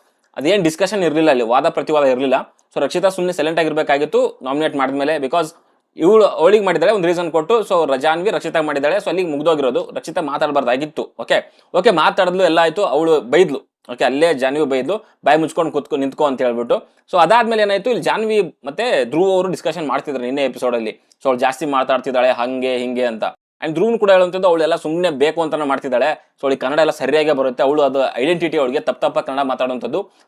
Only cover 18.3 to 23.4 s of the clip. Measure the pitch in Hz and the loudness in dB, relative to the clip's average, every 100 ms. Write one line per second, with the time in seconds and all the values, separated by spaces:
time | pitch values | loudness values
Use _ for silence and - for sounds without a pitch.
18.3 | 214 165 - 135 160 240 165 120 147 190 | 0 -2 -6 -12 -4 -2 0 0 0 2
19.3 | 185 185 156 165 170 143 135 151 131 123 | 2 0 -4 -6 -6 -4 -4 -4 -6 -4
20.3 | 139 131 120 127 120 110 - _ _ 135 | -2 -4 -2 -4 -2 -6 -10 _ _ -4
21.3 | 127 131 - 151 135 131 127 139 127 127 | 0 0 -2 -4 -2 0 0 0 0 2
22.3 | 120 123 131 131 123 127 123 123 110 98 | 0 -2 -4 -4 -4 -4 -2 -4 -4 -8
23.3 | - | -8